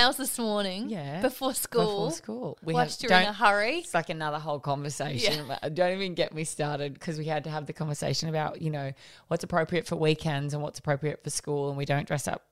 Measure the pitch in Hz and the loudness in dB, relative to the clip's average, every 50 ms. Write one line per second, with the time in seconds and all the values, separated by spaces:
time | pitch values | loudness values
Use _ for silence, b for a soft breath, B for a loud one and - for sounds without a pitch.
0 | 240 254 - - 277 - - - 233 220 208 208 202 190 180 196 240 294 220 175 | 8 8 6 2 -2 -4 -2 -2 0 0 2 0 0 0 -2 -4 -6 -6 -6 -6
1 | 143 139 143 175 226 262 262 - 269 269 262 - - - - 233 220 214 202 202 | -4 -4 -2 0 0 0 0 0 -2 -2 -2 -2 -4 0 2 2 2 4 2 0
2 | 208 262 330 - - - 214 247 254 151 - - - 156 160 240 247 - - - | 0 -2 -2 -4 -8 -10 -8 -6 -6 -8 -8 -6 -4 0 2 2 2 2 -2 -4
3 | - 240 185 180 185 208 214 196 240 208 202 202 208 233 302 349 339 - - 170 | 2 6 6 6 6 6 4 4 6 6 6 6 4 2 0 -2 -2 0 0 0
4 | 160 - 165 160 160 151 147 156 156 160 147 143 - 147 139 143 143 151 139 - | 0 0 -4 -2 -2 -2 -2 -2 -2 -4 -4 -2 0 -2 -2 0 -2 -4 -4 -4
5 | - 151 143 123 - 202 151 151 147 123 135 - - 147 156 160 180 180 185 190 | -4 -4 0 2 2 2 2 0 -2 -6 -6 -6 -4 -4 0 2 2 2 2 0
6 | 196 190 175 165 160 - - 156 160 - - - - 147 147 143 143 143 135 - | -2 -2 0 0 -2 -2 -2 -4 -4 -4 -2 -2 -2 -2 -2 -2 -4 -6 -6 -6
7 | - 180 160 151 151 156 156 151 - 160 151 156 151 147 151 - 156 156 147 - | -6 -6 -6 -4 -2 -2 -2 -2 -2 -4 -6 -6 -6 -6 -6 -4 -4 -2 -2 -2
8 | - 139 143 - - 160 156 156 151 147 - - 165 156 151 143 139 135 135 B | 0 0 0 0 0 0 0 0 0 -2 -2 -4 -4 -2 -2 -2 -4 -6 -8 B
9 | B B B B B - 165 165 - - 175 175 160 - 175 165 - - 175 165 | B B B B B -2 -2 -2 0 2 2 2 2 4 2 0 0 -2 0 2
10 | 156 156 156 156 - 160 147 139 143 147 143 147 147 151 - - - 151 147 139 | 4 4 4 4 2 0 0 0 -2 -2 -4 -4 -4 -6 -8 -4 0 0 0 2
11 | 151 147 143 - - 147 - - - - 147 143 139 143 139 139 143 139 143 143 | 0 -2 -4 -4 -6 -6 -6 -4 -2 -2 0 0 0 0 -2 -2 0 2 2 0
12 | 147 - 160 143 - - - - - _ | 2 0 -2 -2 -2 -2 -4 -4 -6 _